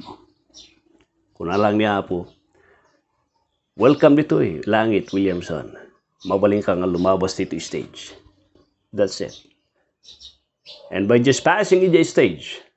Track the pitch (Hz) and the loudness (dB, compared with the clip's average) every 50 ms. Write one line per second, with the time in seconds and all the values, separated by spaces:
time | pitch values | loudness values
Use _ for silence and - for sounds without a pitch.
0 | - - - - _ _ _ _ _ _ _ - - _ _ _ _ _ _ _ | -18 -20 -20 -20 _ _ _ _ _ _ _ -20 -20 _ _ _ _ _ _ _
1 | _ _ _ _ _ _ _ - 87 82 92 104 104 104 104 107 107 104 101 98 | _ _ _ _ _ _ _ -8 -4 -2 0 2 2 2 2 0 0 0 -2 -4
2 | 95 - 92 87 90 - _ _ _ _ _ _ _ _ _ _ _ _ _ _ | -4 -4 -8 -8 -8 -10 _ _ _ _ _ _ _ _ _ _ _ _ _ _
3 | _ _ _ _ _ _ _ _ _ _ _ _ _ _ _ - 110 135 147 - | _ _ _ _ _ _ _ _ _ _ _ _ _ _ _ 2 2 2 4 4
4 | 165 143 143 151 151 - 160 156 127 98 80 69 - 104 107 107 110 113 104 92 | 4 6 6 4 2 0 0 0 0 -2 -4 -6 -4 -2 0 0 2 2 0 0
5 | 87 - 95 98 98 92 90 87 85 - 82 69 - - - - - - _ _ | -2 -2 -4 -2 -2 -2 -2 -4 -6 -8 -10 -10 -10 -12 -18 -20 -20 -20 _ _
6 | _ _ _ _ - 92 95 95 101 101 101 104 98 107 90 87 92 92 87 85 | _ _ _ _ -6 -4 0 2 2 2 2 0 0 -2 -2 0 -2 -2 -2 0
7 | 90 95 95 87 92 92 - - 92 - 80 82 - - - 73 - - - - | 2 2 2 0 0 -4 -4 -6 -6 -6 -6 -10 -8 -8 -10 -10 -10 -12 -16 -20
8 | - - - - _ _ _ _ _ _ _ _ _ _ _ _ _ _ 110 104 | -20 -20 -20 -20 _ _ _ _ _ _ _ _ _ _ _ _ _ _ -2 -2
9 | 101 95 - - 90 - - - - _ _ _ _ _ _ _ _ _ _ _ | -2 -2 -2 -8 -10 -12 -12 -18 -20 _ _ _ _ _ _ _ _ _ _ _
10 | _ - - _ - - _ _ _ _ _ _ _ - - - - - 87 92 | _ -20 -20 _ -20 -20 _ _ _ _ _ _ _ -20 -20 -20 -16 -10 -6 -4
11 | 101 104 120 120 123 135 127 - - 160 180 214 202 - 190 180 190 185 165 165 | 0 2 2 4 4 2 2 2 2 0 2 2 2 2 2 2 4 4 4 2
12 | 160 - - 170 131 95 80 - - - - - - _ _ | 2 2 2 2 2 2 0 -6 -12 -18 -18 -18 -20 _ _